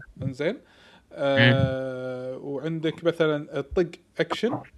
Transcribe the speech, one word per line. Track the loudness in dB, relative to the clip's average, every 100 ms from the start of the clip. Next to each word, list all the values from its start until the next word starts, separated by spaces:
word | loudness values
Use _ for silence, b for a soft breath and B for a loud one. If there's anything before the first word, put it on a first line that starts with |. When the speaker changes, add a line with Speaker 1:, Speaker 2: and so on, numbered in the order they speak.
| -4 -6
Speaker 1:
إنزين. | -6 -2 -2
Speaker 2:
مم. | -2 -10 _ -20 -20 _
Speaker 1:
آه، | -4 2 6 6 6 4 0 -4 -6 -8 -8 -8 -8
وعندك | -6 -6 -4 -2 -2 0
مثلا | 0 2 2 2 -2 -6
الطق | -2 -2 -2 -4 _ -4
أكشن، | -2 0 -2 -2 -8